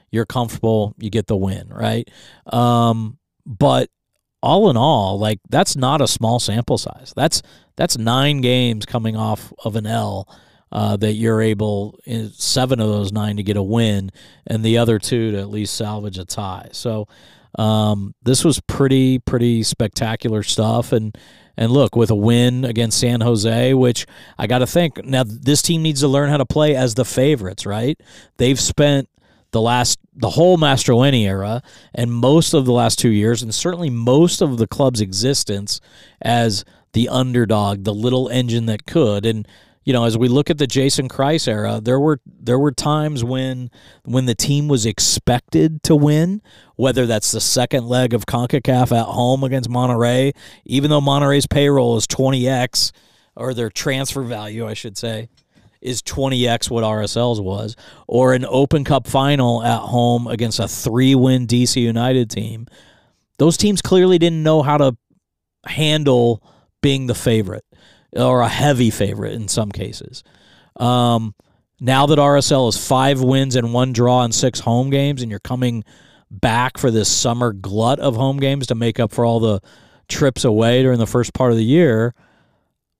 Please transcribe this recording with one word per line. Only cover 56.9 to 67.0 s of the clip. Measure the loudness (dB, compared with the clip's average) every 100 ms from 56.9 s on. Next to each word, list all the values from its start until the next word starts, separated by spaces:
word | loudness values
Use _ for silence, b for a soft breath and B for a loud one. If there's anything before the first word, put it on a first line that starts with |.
| -2
S | -4 -2
L's | -2 -2
was, | -4 -6 -8 -12 B B -2
or | 2 4
an | 2 0
Open | 0 2 0
Cup | 2 0 2
final | 0 2 2 2 0
at | -2 -2
home | -2 0 2 0 -2
against | -4 -4 -2
a | -4
three-win | -4 -2 2 4 4 4 2 2
D | 2 2
C | 0
United | 0 0 0 0 0
team. | -4 -8 -10 -16 b b b b b _ 0
Those | 2 2
teams | 0 0
clearly | 2 4 4 4
didn't | 2 2
know | 2 2
how | 2 2
to | 2 0 _ _ _ _ _ _ -12
handle | -4 0 0 2 4 2 0 b b b _
being | -2 0